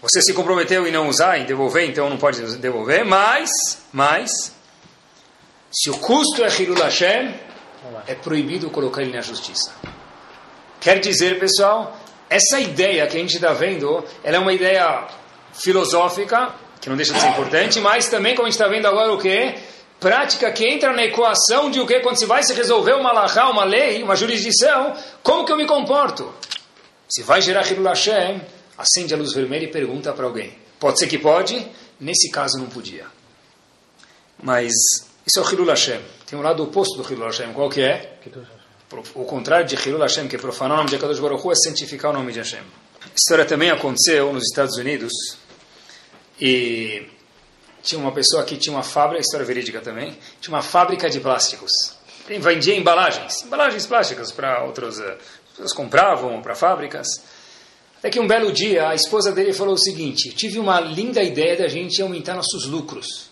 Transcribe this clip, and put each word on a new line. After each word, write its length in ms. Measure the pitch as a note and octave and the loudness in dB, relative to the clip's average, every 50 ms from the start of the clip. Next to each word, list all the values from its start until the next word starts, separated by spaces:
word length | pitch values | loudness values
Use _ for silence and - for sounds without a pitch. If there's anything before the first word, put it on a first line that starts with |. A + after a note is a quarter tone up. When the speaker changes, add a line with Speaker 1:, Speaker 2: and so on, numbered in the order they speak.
Speaker 1:
Você 200 | - - - - | 0 2 2 4
se 120 | - - F#3+ | 4 4 4
comprometeu 540 | F#3+ F3+ E3+ F#3 F3 E3+ - F#3 F#3 F3+ E3 | 2 2 2 2 2 2 2 2 2 2 2
em 40 | |
não 180 | D#3+ D#3+ D#3 D3 | 0 0 0 0
usar, 280 | C3+ B2 D#3+ F#3 F#3 D3+ | 2 4 4 4 4 2
em 80 | B2+ | 0
devolver, 420 | - C3+ C3+ C#3 B2+ G#2+ E3 F3 D#3 | -2 -2 0 0 0 2 0 0 0
então 220 | B2 D#3 D3 C#3+ | 0 -2 -2 -2
não 80 | C#3 B2 | -2 2
pode 240 | D3 C#3+ C3+ A#2+ A#2 A2+ A2+ B2+ | 2 2 2 0 -6 -8 -8 -6
devolver, 480 | B2 B2+ B2 A2+ G#2+ A2+ D3 F#3 A#3 | -4 -4 -4 -2 0 2 2 2 4
mas, 440 | G#3 F#3+ F#3+ G3+ A3 B3 C#4+ D#4+ E4+ - - - - - - - - | 4 4 4 6 4 4 2 0 -2 -2 -2 -2 -4 -4 -8 -12 -12
mas, 640 | - C3+ C#3 D3 D3+ F3 B3 - - - - - - - _ _ _ _ _ - _ _ _ _ _ _ _ _ _ _ - _ _ _ _ _ | 0 2 2 4 4 2 0 -4 -6 -6 -6 -8 -12 -18 _ _ _ _ _ -20 _ _ _ _ _ _ _ _ _ _ -20 _ _ _ _ _
se 200 | - - - D3 | -6 -4 -2 -2
o 80 | C#3 - | -4 -4
custo 460 | - - A#3 D4 D4+ C#4 D4 A#3 A#3 | 0 2 4 4 4 2 2 2 2
é 40 | G#3 | 2
Hilul 340 | - - F#3+ F3 F3+ F3+ | 2 0 0 0 2 2
Hashem, 540 | E3 C#3+ - - F3 F3+ G#3 A#3+ C4 B3+ G3 - - - - - - - - - - B2+ A#2 A2 G#2 - | 2 2 2 2 2 4 2 2 0 -4 -8 -12 -16 -18 -20 -20 -20 -20 -20 -20 -18 -16 -16 -14 -10 -10
é 80 | - | -10
proibido 540 | - - E3 D#3 D3+ C#3+ C3 D#3+ F#3+ F#3 D#3 | -10 -6 -4 -2 -2 -2 -2 -4 -6 -6 -6
colocar 320 | - D#3 C#3 B2+ B2+ C#3 | -4 -4 -2 -2 -2 -4
ele 100 | C3+ B2+ | -4 -6
na 100 | B2 A#2+ | -6 -8
justiça. 520 | A2+ - A#2 - - - - - - - - - - - - - - - - - - - - - - - - - - - - - | -8 -8 -10 -10 -12 -8 -6 -6 -6 -6 -8 -16 -18 -18 -18 -18 -20 -20 -20 -20 -20 -20 -20 -20 -20 -20 -20 -20 -20 -20 -20 -2
Quer 200 | - E3 F#3+ F#3+ | 4 4 4 4
dizer, 400 | F#3+ G#3 F#3 - F3 F3+ F#3 F#3 | 4 0 0 2 2 2 0 0
pessoal, 600 | F#3+ F#3+ F#3+ G3 G3+ G3 G#3+ A3+ G#3+ - - - - - - - - - | 0 0 2 4 4 4 4 2 -2 -6 -12 -16 -20 -20 -20 -20 -6 0
essa 300 | D#3+ G3+ G3+ - C#4 C#4 | 2 2 4 4 2 0
ideia 460 | B3+ F#3+ D3 C3+ F3+ G3 G3 D#3+ D3+ | 0 -2 0 0 0 2 2 2 0
que 100 | C#3 D3 | 0 -2
a 40 | E3 | -4
gente 200 | E3+ F3+ F3 F3 | -4 -4 -4 0
tá 140 | E3+ E3 D3 | 2 0 2
vendo, 500 | A2+ D#3+ F#3+ G3 E3 C#3 C#3+ D3+ E3+ - - - - - | 2 0 -2 -2 -2 -2 -2 -2 -4 -4 -8 -18 -8 -4
ela 140 | C#3 D#3 F3 | 0 0 2
é 20 | |
uma 120 | F#3+ F#3+ | 2 2
ideia 560 | F#3 F#3 F#3 F#3 F#3+ F#3+ F3 E3 D3 B2 - - - - - - - - - - - | 0 2 2 2 4 4 4 2 0 -2 -6 -10 -14 -18 -20 -20 -20 -20 -20 -20 -14
filosófica, 1000 | - - F#3 F#3+ F#3+ F3 C3+ E3 E3+ F3 F3+ F3 G3 G3+ F#3+ A#3 A#3 B3+ B3 - - - - - - | -6 0 2 2 2 2 4 2 2 2 2 0 -2 -4 0 0 0 0 0 -6 -12 -20 -20 -20 -16
que 80 | - C3+ | -8 -6
não 80 | C3+ C#3 | -4 -2
deixa 160 | D3+ - D3 | -2 0 2
de 60 | - | 2
ser 80 | F3+ F#3+ | 2 4
importante, 520 | F#3+ - C3+ B2+ - D#3+ G3 A3 A3 A3+ | 2 2 -2 0 2 2 2 2 0 2
mas 280 | G3+ G3+ G#3+ A#3+ - - | 4 4 4 4 2 0
também, 260 | - G#3+ G3 A3 B3+ | 0 0 0 0 2
como 140 | B3 A#3 A#3 | 2 0 0
a 20 | |
gente 80 | - - | 2 2
tá 100 | A3 G3 | 2 2
vendo 200 | G3 A3 G#3+ G#3 | 2 2 2 2
agora, 260 | G3 G#3 A3 A3 G#3+ | 4 4 2 2 0
o 60 | G3 | 0
quê? 360 | F#3+ F#3+ F#3+ G#3 B3 C4 - - - - - - - _ _ _ | 0 0 2 2 0 -2 -4 -8 -14 -18 -20 -20 -20 _ _ _
Prática 520 | - F#3 G#3+ C4 C#4+ - - - B3 A3 | 2 2 4 4 2 0 0 0 0 -2
que 140 | - A3+ A3 | 0 0 0
entra 260 | A#3 C#4+ D4 D4 C4+ | 0 2 2 2 2
na 120 | B3+ A#3+ A#3 | 2 2 0
equação 680 | A3+ A3+ A3+ A#3+ A3+ G#3 F#3 - - A3+ C4+ D4 D4 | 0 2 2 2 2 4 4 2 4 4 2 2 0
de 100 | - C4 | 0 -2
o 60 | B3+ | 0
quê? 140 | - A#3+ B3+ | 2 2 2
Quando 180 | A#3+ B3 A#3 A3+ | 2 2 0 0
se 80 | A3+ | 2
vai 180 | G3 A#3 C#4 C#4 | 4 4 4 4
se 100 | C#4 B3+ | 2 0
resolver 400 | A#3+ A#3+ F#3+ A#3 A3 - G3 C4 | 0 2 2 2 4 4 4 2
uma 180 | C4+ C4 B3 | 4 4 2
halachá, 360 | A#3 A3 G3+ F#3 - A3 B3 C4+ | 4 4 2 2 4 4 4 4
uma 140 | A3+ G#3 G3 | 4 2 2
lei, 380 | F#3+ G3+ A#3 C#4+ C4+ G#3 A3 | 2 4 4 4 2 0 -2
uma 140 | A#3 G3+ F#3+ | 0 0 0
jurisdição, 800 | - - A3+ A#3 G#3+ G3 A#3 G#3+ - A#3 D4 D4 C4+ C4 D4 - - - - - - | 0 2 -2 -2 -2 -2 0 2 4 4 4 4 4 0 -2 -4 -6 -12 -16 -18 -4
como 240 | - - D4 - - | 0 2 2 2 2
que 60 | - | 0
eu 60 | D#4 D4+ | 0 0
me 100 | - - | 2 2
comporto? 680 | D4+ C#4 - - C4+ C#4+ C#4+ G#3 - - - - - - - - - - - _ _ - - - _ _ _ _ | 2 0 2 2 2 2 2 0 -2 -6 -10 -12 -12 -16 -14 -14 -14 -14 -14 _ _ -20 -20 -20 _ _ _ _
Se 140 | - - | -8 -8
vai 180 | A#2 - E3+ F#3 | 2 4 4 4
gerar 300 | F#3+ F3 F#3+ G3+ F#3 F#3+ | 4 2 2 0 2 0
Hilul 160 | F#3+ F#3 F#3+ | 0 0 2
Hashem, 560 | F#3 E3+ - - G#3 A3 G3+ F3 F3+ G3+ G3 - - - - - _ _ - | 0 2 2 2 2 2 2 2 0 -2 -6 -8 -14 -20 -20 -20 _ _ -4
acende 360 | B2 - - F3+ F3+ D#3 D#3 | -2 0 0 0 0 -2 -2
a 40 | D3+ | -2
luz 160 | D3 C3+ B2 | -2 -4 -2
vermelha 320 | C3+ C3 B2+ C3+ D#3 E3 | -4 -2 -2 -2 -6 -6
e 20 | D3+ | -6
pergunta 440 | - D#3+ C#3 B2 B2+ C#3+ C#3+ D3 C3+ | -6 -6 -4 -4 -6 -6 -6 -8 -6
pra 120 | - B2+ | -4 -4
alguém. 320 | B2 A2+ A2 G2+ - - - - _ _ _ | -4 -4 -6 -10 -10 -14 -20 -20 _ _ _
Pode 200 | - C#3 C3 - | 0 2 2 2
ser 80 | F3 D3+ | 0 0
que 100 | D#3+ C#3+ | -2 0
pode, 480 | D3 D3+ D#3 F3 F#3+ F#3 A#3 B3 A3 - - - - - _ _ | 4 6 6 6 4 0 -4 -6 -8 -10 -16 -20 -20 -20 _ _
nesse 300 | C#3+ D3 F3+ - - D3+ | -10 -2 2 2 2 2
caso 280 | - D3 C#3 C3+ C3 C3+ | 0 -4 -2 -2 -4 -6
não 100 | C3 A#2+ | -6 -10
podia. 380 | A#2+ B2+ G#2+ F#2+ - - - - - _ _ _ _ _ _ _ _ _ _ _ _ _ _ _ _ _ - _ _ _ _ _ _ _ | -12 -14 -16 -16 -16 -16 -18 -20 -20 _ _ _ _ _ _ _ _ _ _ _ _ _ _ _ _ _ -20 _ _ _ _ _ _ _
Mas 320 | - C3 B2+ A#2+ A#2+ A#2 A2+ - - - - - - - _ _ _ | -4 0 0 0 0 0 0 2 2 2 0 -2 -4 -12 _ _ _
isso 140 | - - G3 | -2 0 0
é 20 | |
o 80 | F3 - | 0 0
Hilul 180 | G3 F3+ F3+ E3+ | 0 0 2 2
Hashem. 340 | D3 - - - A#2+ A2 F#2+ - - - - - | 2 2 2 -2 -2 -6 -8 -14 -20 -20 -20 -14
Tem 100 | - D3 | -12 -4
um 40 | |
lado 220 | C#3+ D#3 D#3 D3+ D#3 | 0 0 0 0 -2
oposto 380 | - - G3 F#3+ F#3+ - B2+ | -2 0 -2 -2 -2 -4 -8
do 120 | B2+ - C3+ | -8 -8 -8
Hilul 120 | A#2 A2+ A2+ | -8 -6 -8
Hashem. 260 | A2+ - B2 A#2 A2+ | -6 -8 -8 -10 -4
Qual 160 | B2+ C#3+ C#3 | -2 -2 -2
que 120 | C#3 C#3+ | 0 0
é? 360 | C3+ C3 C#3+ - - - - - - | 2 2 0 -2 -4 -14 -20 -20 -20
Speaker 2:
Kiddush 200 | B2+ - C3 A#2+ | -20 -20 -20 -20
Hashem. 200 | - - A2+ _ _ _ _ _ _ | -20 -20 -20 _ _ _ _ _ _
Speaker 1:
Pro-, 140 | - A#2+ A2 - - | -18 -18 -18 -16 -12
o 100 | C3+ B2+ | -10 -10
contrário 400 | - - C3 A2+ C#3+ D#3+ F3 E3+ | -6 -6 -8 0 4 4 4 4
de 100 | - - | 2 -2
Hilul 260 | - - C3+ C#3 D#3+ | -4 -2 -2 0 0
Hashem, 260 | D3+ C3 - - D3 C3 | 0 0 0 -2 -4 -6
que 80 | C3+ | -8
é 40 | A#2 | -8
profanar 360 | - C3 A#2+ - C#3 C3 D3 | -8 -8 -6 -4 -2 0 2
o 20 | D#3 | 2
nome 120 | D3+ C#3+ | 2 0
de 60 | C#3 | 0
Akadosh 240 | C3+ D#3 D3+ D3 - | -2 -2 -2 -2 -2
Baruch 260 | C#3+ D3 C#3 B2+ - | -2 -2 -4 -2 0
Hu, 60 | F3+ | 0
é 40 | E3+ | 2
santificar 560 | - - D#3+ D3 - D3 - D3 C3+ - D3+ | 2 2 0 -2 -6 -8 -8 -12 -6 -4 -2
o 20 | D3 | -2
nome 180 | C#3 C3 B2 A2+ | -2 -4 -6 -8
de 60 | A2+ | -8
Hashem. 200 | A2+ - - A2 | -10 -10 -10 -12
A 560 | G#2 - - - _ _ _ - - - - | -16 -18 -20 -20 _ _ _ -20 -20 -8 0
história 300 | - - - F3 D#3 D3+ | 0 2 4 6 4 4
também 240 | - D#3+ C#3 D#3+ F3 | 4 2 2 2 2
aconteceu 640 | D#3+ - - C#3+ B2+ B2+ - E3+ E3 D3 C#3 C#3+ C#3+ | 2 2 0 -4 0 2 2 4 4 4 2 2 0
nos 100 | C3 A#2+ | -4 -6
Estados 320 | - - - C#3 B2+ A2+ A#2+ | -4 0 0 -2 0 -2 -6
Unidos 360 | B2 C3+ D3+ B2+ A2+ A#2 - - - - - - - _ - - - _ _ - - - - - - _ - - _ _ _ - | -4 -4 -6 -6 -6 -8 -8 -8 -8 -10 -12 -16 -20 _ -20 -20 -20 _ _ -20 -20 -20 -20 -20 -20 _ -20 -20 _ _ _ -4
e 640 | D3 C3+ C3 B2 A#2+ A#2+ A#2 A2+ A2 G#2+ G#2+ G#2 G#2 - - _ _ _ _ _ _ _ _ _ _ _ - _ | 0 0 2 2 0 -2 -4 -4 -6 -8 -10 -12 -12 -16 -20 _ _ _ _ _ _ _ _ _ _ _ -20 _
tinha 180 | - - D#3+ D#3+ | -8 -8 -6 -4
uma 120 | C#3+ C3+ | -4 -4
pessoa 320 | E3+ D3 C3 - - D#3+ C#3 | -4 0 0 2 2 2 -2
que 140 | - D#3 - | -2 -6 -6
tinha 160 | - D#3 D3 | -6 -4 -4
uma 100 | C#3 B2 | -6 -6
fábrica, 380 | - - D3+ D3 D3+ E3+ E3+ | -4 0 0 2 2 0 -2
história 240 | C#3+ - - D3+ C3+ | -4 -4 -4 -4 -4
verídica 360 | A#2 B2 B2 A#2+ A#2 G#2+ A2 | -4 -4 -6 -6 -6 -8 -10
também, 360 | A2+ A#2 A2 A2 C3 D#3+ - - - - - _ | -12 -10 -10 -10 -12 -12 -14 -16 -20 -20 -20 _
tinha 120 | - - D#3+ | -14 -6 -6
uma 80 | D3 | -6
fábrica 480 | - - - F3+ F3 F3+ F#3+ F3 - D#3+ | -6 0 2 2 4 4 0 -2 -2 -2
de 100 | C3+ C#3 | -2 -2
plásticos. 520 | - C#3 B2+ A#2+ - - - - - - - - - - - - _ - - - - - | 0 0 0 2 0 -2 -2 -6 -4 -4 -2 -2 -2 -4 -8 -16 _ -20 -20 -20 -14 -12
Tem, 120 | G#3 G3+ | -10 0
vendia 360 | C#3+ E3+ E3+ D#3+ D#3+ F3 G#3 | 2 2 2 4 2 2 2
embalagens, 680 | G3 E3+ E3+ E3+ F3 F#3 E3 - - - - - - - | 4 4 4 4 6 4 2 0 -2 -8 -8 -10 -10 -8
embalagens 420 | - C4+ C#4+ D4 C4+ G#3+ G#3+ - | -8 -2 0 2 2 0 -2 -6
plásticas 460 | - B3 A#3 G3+ - C3 A#2 A#2 A2 | 0 2 2 2 2 -2 -8 -10 -12
pra 320 | - - C#3 C3+ B2+ B2 B2+ | -10 -6 -4 -2 -2 -2 -4
outros, 360 | C3 B2+ - A#2+ A2+ G#2+ G#2+ | -6 -8 -8 -10 -10 -8 -8
eh, 180 | G#2+ G2 F#2 - - - - - _ _ | -10 -10 -10 -12 -16 -20 -20 -20 _ _
pessoas 220 | _ - G2 - - | _ -12 -8 -8 -6
compravam 680 | - C#3 A#2 C3+ D3+ F#3 G3+ F3 C#3 B2+ B2+ A#2 G#2+ | -6 -8 2 4 4 6 6 4 2 0 -4 -6 -6
pra 140 | G#2+ A2+ A2 | -6 -8 -4
fábricas. 520 | - - F3 F#3 E3+ D3 C#3 - C#3+ - - - - - - - - - - - - - _ _ _ _ _ _ _ | 0 2 2 2 0 -4 -8 -10 -8 -8 -8 -8 -8 -10 -20 -20 -20 -20 -20 -20 -20 -20 _ _ _ _ _ _ _
Até 100 | - G#3+ | -6 -4
que 100 | G#3+ A#3+ | -2 0
um 80 | A3+ F#3+ | 2 2
belo 240 | G#3+ A3+ A3 G#3 | 2 4 2 2
dia 380 | - C3+ F3+ G#3+ G3 E3+ D#3 D#3 | 0 0 0 2 2 2 2 2
a 60 | D#3+ | 0
esposa 360 | D#3 - - G#3+ G#3+ G3 G3+ | 0 -2 0 0 0 0 2
dele 220 | F#3 F3 G3 G3+ F#3 | 0 0 0 0 0
falou 200 | F#3+ G3 G3+ F#3+ | 0 0 0 2
o 40 | F3 | 2
seguinte: 560 | - G3 F#3 D#3+ D#3+ C#3+ C3 - - - - | 0 -2 -2 -4 -6 -6 -4 -4 -4 -4 -4
"Tive 260 | - - A3 F#3+ A3+ | -8 -6 -6 -4 -4
uma 200 | A3 G3 F#3 F3 | 0 2 2 2
linda 420 | E3+ D#3+ D#3 D#3+ G#3+ B3 A#3+ A3+ | 0 -2 -6 -6 -6 -2 0 0
ideia 360 | G3 E3+ B2+ C3+ D#3 E3+ F3 E3+ | 0 0 0 0 0 0 0 0
da 100 | F#3+ D#3 | -2 -4
gente 340 | C3 E3 F3 F3+ - - | -4 -6 -8 -4 -4 -4
aumentar 340 | G3 F#3+ F3+ E3+ - - F#3 | -4 -4 -6 -8 -8 -8 -8
nossos 300 | F#3 F3+ - - F3+ B2 | -6 -6 -6 -6 -6 -8
lucros." 640 | C3 C#3+ D#3+ C#3+ - C#3+ A2 - - - - - - | -8 -8 -8 -8 -10 -12 -14 -14 -14 -14 -14 -16 -20